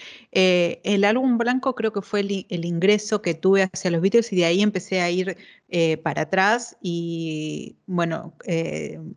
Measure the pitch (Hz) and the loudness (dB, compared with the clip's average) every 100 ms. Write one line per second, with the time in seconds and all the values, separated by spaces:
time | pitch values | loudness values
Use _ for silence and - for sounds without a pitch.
0 | - - - 190 185 180 170 - 190 202 | -20 -20 -4 2 4 4 2 -2 -2 2
1 | 202 240 262 233 233 254 269 254 220 208 | 2 2 2 2 0 0 -2 -2 -2 -4
2 | - 208 202 196 - 170 170 170 190 208 | -4 -2 -2 -4 -4 -6 -4 0 2 2
3 | 208 214 175 160 190 196 190 - 185 170 | 0 -2 -2 0 2 4 2 -2 -2 0
4 | 190 233 226 185 170 180 208 190 - 185 | 2 2 2 2 2 4 2 0 -2 -2
5 | 175 180 185 175 - _ _ 175 165 156 | 0 0 -2 -6 -14 _ _ 0 2 0
6 | 156 143 156 190 196 240 - - 180 170 | -2 -2 0 2 2 2 -2 -10 -6 -4
7 | 170 165 160 156 151 151 - - - 175 | -4 -4 -4 -6 -6 -8 -10 -14 -6 -2
8 | 165 160 - - - 165 160 156 151 160 | -2 -4 -8 -12 -4 -4 -2 -6 -8 -10
9 | 160 | -14